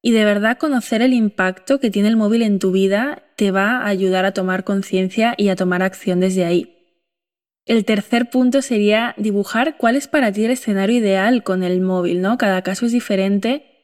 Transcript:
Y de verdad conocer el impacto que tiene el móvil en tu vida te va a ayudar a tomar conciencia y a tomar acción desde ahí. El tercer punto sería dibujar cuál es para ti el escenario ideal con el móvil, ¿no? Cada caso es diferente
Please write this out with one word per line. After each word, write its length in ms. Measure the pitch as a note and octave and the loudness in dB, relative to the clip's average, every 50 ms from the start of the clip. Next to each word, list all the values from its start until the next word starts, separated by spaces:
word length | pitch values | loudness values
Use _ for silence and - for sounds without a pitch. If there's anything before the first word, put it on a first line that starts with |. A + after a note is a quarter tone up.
Y 120 | - A#3 A#3 | 0 2 2
de 120 | A3 G#3+ | 4 4
verdad 340 | G#3 G#3 G3+ G3+ A3 B3 - | 2 2 2 0 0 0 0
conocer 440 | - D#4 C#4 B3 - - - A3 A#3 | -2 -2 -2 -2 -2 -2 -2 0 2
el 100 | C4 B3+ | 2 2
impacto 640 | A#3+ A3 G#3 G#3 - F#3 F#3 F#3+ - - - C4+ C#4 | 2 2 0 0 0 -2 -2 -2 -6 -2 -2 -2 0
que 120 | C#4 A#3 | 0 -2
tiene 180 | F#3+ G3+ G3+ G#3+ | 0 2 2 2
el 80 | A3+ | 2
móvil 260 | A3+ G#3+ G3+ A3 A#3 A#3 | 2 2 2 2 2 2
en 160 | G#3+ G3+ F#3+ | 0 0 0
tu 140 | F#3+ F#3+ F3+ | 0 0 2
vida 520 | F#3+ F#3+ G3 G3 G3+ A#3+ C#4+ D4+ - _ _ _ | 2 2 2 2 0 -2 -4 -8 -12 _ _ _
te 140 | - A3 G3 | -2 -2 0
va 280 | F#3 F#3+ G3 G#3 B3 B3+ | 2 0 0 0 0 -2
a 80 | - | -2
ayudar 380 | G#3 G3+ F#3+ F#3+ F#3+ F#3 F#3 F#3 | -2 -2 -2 0 0 0 0 0
a 80 | G3 G3 | 0 -2
tomar 320 | - F#3 F#3 F#3 F#3 F#3 | -2 -4 -2 -4 -4 -4
conciencia 720 | - G3+ G3 G3 - - F#3 F#3+ F#3 - - A3 A#3 A#3 | -4 -4 -4 -4 -2 -2 -2 -2 -2 0 0 0 0 0
y 120 | - G#3 G3+ | 0 0 0
a 80 | F#3 | 0
tomar 260 | F3+ F#3 F3+ F3+ F3+ F#3 | 0 0 0 0 0 0
acción 380 | F#3+ F#3 - - - F3+ F3 | -2 -4 -4 -4 -2 0 0
desde 240 | F3+ F#3+ F#3 F#3 F3+ | 0 0 0 0 0
ahí. 340 | E3+ F3 F3 - - _ _ _ _ _ _ _ _ _ _ _ _ _ _ _ _ _ _ _ | 2 0 0 -2 -4 _ _ _ _ _ _ _ _ _ _ _ _ _ _ _ _ _ _ _
El 200 | - A3 A3+ G3+ | 0 0 0 2
tercer 440 | - A3 G#3 G3+ - - A#3 B3 A#3+ | 0 -2 -2 0 -2 -2 -2 -2 0
punto 320 | - B3+ B3+ B3+ A#3+ C#4 | 0 0 0 2 2 0
sería 540 | C4+ - B3 G#3+ G#3 G#3 G#3 A3 A3+ A#3+ - | 0 0 -2 0 2 2 2 2 0 -2 -4
dibujar 600 | - G#3 A3 G3+ G3+ G3+ - - A3+ B3 D#4 D4 | -4 -4 -2 0 0 -2 -2 0 -2 0 -2 -2
cuál 180 | _ - A#3 A#3 | _ 0 2 2
es 140 | C#4 C#4 - | 0 -2 -2
para 240 | - D4+ C4 A3 G3 | 0 0 0 0 0
ti 120 | G#3 G#3+ | 0 0
el 60 | A3+ | 0
escenario 480 | C4 B3+ - - G#3 G3 G3 G3 A#3 B3 | -2 -2 -2 -2 -2 0 2 2 2 2
ideal 460 | A3 G3+ F#3+ F#3+ F#3+ A3 B3+ A#3+ - | 2 2 2 2 2 2 2 0 0
con 180 | - F#3+ F#3 F#3 | -2 -2 -2 0
el 180 | F3+ F3+ F#3 | 0 0 0
móvil, 400 | F#3 F#3 F#3 F#3 F3 - - F3+ | 0 0 0 0 0 0 -2 0
¿no? 160 | F#3 G3 A#3 | 0 0 0
Cada 260 | B3+ A#3+ G3+ F#3+ F#3 F#3 | 0 0 0 0 0 -2
caso 240 | F3+ G3 - - | -4 -6 -2 -2
es 60 | A#3 A3+ | 0 0
diferente 800 | B3 A#3 - G#3+ F#3+ F#3+ G3 G3+ G3+ F#3+ A3+ B3+ D4 _ _ _ _ | -2 -2 0 -2 0 2 2 0 0 0 -2 -4 -4 _ _ _ _